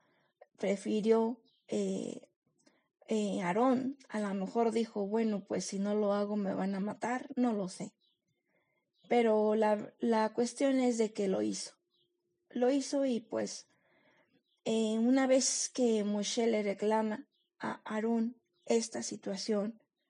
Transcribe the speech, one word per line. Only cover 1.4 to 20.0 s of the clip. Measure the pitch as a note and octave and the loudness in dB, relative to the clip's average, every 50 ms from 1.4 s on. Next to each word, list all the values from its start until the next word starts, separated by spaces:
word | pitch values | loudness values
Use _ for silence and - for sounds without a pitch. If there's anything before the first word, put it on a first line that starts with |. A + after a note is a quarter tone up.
| _ _ _ _ _ | _ _ _ _ _
eh, | - - G#3 G3 F#3+ F#3+ - - G1+ G1+ - - - _ _ _ _ _ _ _ _ _ _ _ _ _ _ _ - | -6 -4 -4 -2 -2 -4 -4 -6 -8 -10 -12 -14 -20 _ _ _ _ _ _ _ _ _ _ _ _ _ _ _ -4
eh, | A3 G#3+ G#3 G3+ F#3+ G3+ F#3+ | -2 0 0 0 0 -2 0
Aarón, | F3 F#3 G#3+ B3 C4+ B3 B3 C4 B3+ C#4+ - - - | 0 2 2 4 4 4 2 0 -4 -6 -8 -10 -8
a | - G#3+ | -6 -4
lo | G#3 G3+ G3 | -4 -2 -2
mejor | G3 F#3+ F#3+ - A#3 A#3 A3+ | -4 -4 -2 0 0 2 2
dijo, | G#3+ A3+ A3+ A3 - G#3 G3 | 2 0 -2 -2 -2 -4 -4
"Bueno, | G3 G#3 A3+ A3+ A3 G#3 G3 F#3+ | -2 0 0 0 0 0 -2 -4
pues, | - G#3+ G3 F#3 | -4 -6 -6 -4
si | - - G3 | -4 -4 -4
no | G3 G#3 G#3 | -2 0 0
lo | G#3+ G#3+ G3+ G3+ | 0 2 2 0
hago | G#3 G#3 G3+ G#3 | 0 0 -2 -2
me | G#3 G3+ F#3+ G3 | -2 -2 -2 -2
van | F#3+ F#3 G3 G3 | -2 -2 -2 -2
a | F#3+ | -4
matar", | F#3+ G#3 - - - A3 B3 B3+ C4 C4+ - | -4 -6 -6 -6 -4 -4 -4 -4 -6 -6 -2
no | B3 B3 A#3+ A3 | 0 0 0 0
lo | G3+ F#3+ F#3 | -2 -4 -6
sé. | - - F#3 G#3+ - _ _ _ _ _ _ _ _ _ _ _ _ _ _ _ _ _ _ _ _ _ _ - | -8 -10 -14 -14 -14 _ _ _ _ _ _ _ _ _ _ _ _ _ _ _ _ _ _ _ _ _ _ 0
Pero | A3+ A#3+ A#3 A3+ G#3+ G#3+ G#3+ G#3+ G#3+ | 2 4 4 4 4 4 4 4 2
la, | A3 A3 G#3+ G#3+ G#3 - - - _ | 4 4 4 2 2 -2 -6 -8 _
la | - A#3+ A3+ A3 A3 G#3+ - | 0 2 2 2 2 2 0
cuestión | - A#3+ A#3+ - - C#4+ C4+ C4 C4 | 0 -2 -2 0 0 2 2 4 4
es | B3+ B3 A#3+ A3+ | 4 2 2 2
de | A3+ G#3 G#3+ | 0 0 0
que | - G3+ F#3+ | -2 -2 0
lo | F#3+ G#3 G#3+ | 0 0 0
hizo. | G#3+ G3 F#3 - - - _ _ _ _ _ _ _ _ _ _ _ _ _ _ - | -2 -2 -4 -8 -12 -14 _ _ _ _ _ _ _ _ _ _ _ _ _ _ -10
Lo | - A#3+ B3 B3 | -4 0 2 2
hizo | C#4 C#4 C4+ - - C#4 C#4 | 2 2 0 0 -2 0 0
y, | C4+ A#3+ A3 | 0 0 -2
pues, | - - - A3+ G#3+ G3 - - - _ _ _ _ _ _ _ _ _ _ _ _ _ _ _ _ _ _ _ - | -4 -4 -6 -4 -4 -6 -8 -12 -16 _ _ _ _ _ _ _ _ _ _ _ _ _ _ _ _ _ _ _ -6
eh, | - A3 A3+ A3 G#3+ A3 A3+ | -2 0 0 0 0 2 2
una | A3+ A#3+ C4 C4+ C4+ | 2 4 4 4 4
vez | B3+ C4 C4+ B3+ - - - - - | 4 4 4 4 2 -2 -2 -4 -4
que | - - B3 A#3 A3 G#3+ G3+ | -2 0 2 2 2 2 0
Moshe | G#3 G#3 G#3 G3+ - - B3 A3+ | 0 -2 -2 -2 -2 -2 0 0
le | A#3 A3+ G#3+ G#3 | 2 2 0 0
reclama | G3+ G3 G3 G#3 G#3+ A3 A3 A3 G#3+ G#3+ C4 D4 _ _ _ _ _ _ - | -2 -2 -2 0 0 2 2 0 -2 -4 -6 -10 _ _ _ _ _ _ -10
a | - A3 - - - | -8 -8 -8 -8 -10
Aarón | - G#3+ G#3+ G#3+ A3+ A#3 A3+ A3+ A#3 B3 - _ _ _ _ _ | -8 -4 -2 -2 0 0 0 0 -2 -4 -8 _ _ _ _ _
esta | - A#3 A#3 A3+ - - A#3 A3+ | 0 0 0 0 -2 -6 -8 -8
situación | - G#3 G#3+ - G3+ G3 F#3+ - - A3 G3+ G3 G#3+ - - _ _ _ _ | -8 -10 -10 -8 -8 -8 -6 -4 -2 -2 -2 -2 -4 -6 -10 _ _ _ _